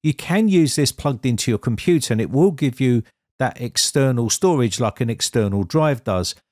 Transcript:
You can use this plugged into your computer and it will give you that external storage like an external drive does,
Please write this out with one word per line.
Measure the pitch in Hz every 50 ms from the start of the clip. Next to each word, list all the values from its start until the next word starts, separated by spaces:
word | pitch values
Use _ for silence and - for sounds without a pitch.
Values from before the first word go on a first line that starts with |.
You | - 156 135
can | - - - 175 214 226
use | 208 190 170 156 127 -
this | 156 139 -
plugged | - - - 143 127 110 -
into | 127 117 - - 123
your | 110
computer | - - 127 110 - - 185 170 143 - - 113
and | 110
it | 104 71
will | 123 139 185 196
give | 156 - 151 131 120 -
you | 135 123 120 113 - _ _ _ _ _ _ -
that | 131 120 - -
external | 123 117 - - - - - 143 135 131 123 120 117 107
storage | - - - 185 160 131 120 104 - -
like | 120 107 - -
an | 123 113
external | 107 - - - - 117 104 101 101 101 95
drive | - - 160 156 151 139 117 -
does, | - 95 92 90 - - - _ _